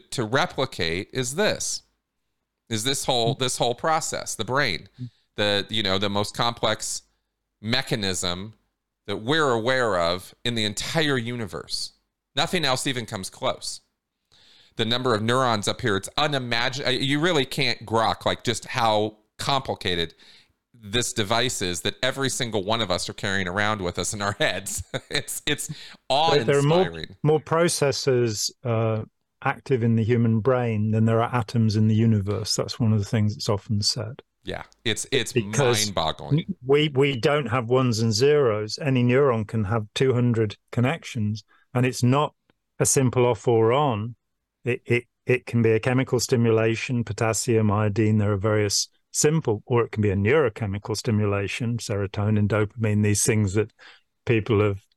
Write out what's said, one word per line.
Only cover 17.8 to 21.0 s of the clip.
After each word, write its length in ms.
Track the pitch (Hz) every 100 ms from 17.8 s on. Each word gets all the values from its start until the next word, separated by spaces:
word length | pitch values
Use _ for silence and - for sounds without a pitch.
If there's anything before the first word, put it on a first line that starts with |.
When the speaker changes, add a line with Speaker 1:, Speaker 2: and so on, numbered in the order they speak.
| 107
Speaker 1:
grok, 400 | 113 107 90 104
like, 180 | 92
just 220 | - 110 -
how 500 | 127 113 107 107 - _ -
complicated 720 | - 139 - 101 95 85 82 - - - _ _ _
this 400 | 123 107 117